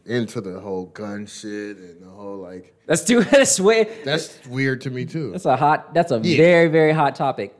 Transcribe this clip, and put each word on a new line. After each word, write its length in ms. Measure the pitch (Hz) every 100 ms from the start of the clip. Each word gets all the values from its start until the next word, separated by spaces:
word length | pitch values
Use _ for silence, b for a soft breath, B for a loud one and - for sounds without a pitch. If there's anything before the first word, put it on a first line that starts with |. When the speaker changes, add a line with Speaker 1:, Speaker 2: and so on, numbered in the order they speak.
| -
Speaker 1:
into 360 | 120 110 120
the 180 | 95 92
whole 280 | 101 92 90
gun 400 | - 104 104 104
shit 500 | - 107 104 104 98
and 240 | 90 85
the 80 | 92
whole, 280 | 98 101 98
like 380 | 90 92 - _ -
Speaker 2:
That's 180 | 165 -
too, 180 | 240
<laughs> 0 |
that's 340 | 190 277 262 -
way 240 | 190 226 220 -
Speaker 1:
That's 420 | 135 156 - - 127
weird 340 | 127 135 123
to 80 | 139
me, 160 | 123 127
too. 260 | 165 131
Speaker 2:
That's 140 | 92 160
a 100 | 127
hot, 380 | 147 151 -
that's 180 | 165 170
a 80 | 117
Speaker 1:
Yeah. 140 | 113 143
Speaker 2:
very, 320 | 170 170 170
very 240 | 160 156
hot 240 | 156 143 -
topic. 400 | 143 123 101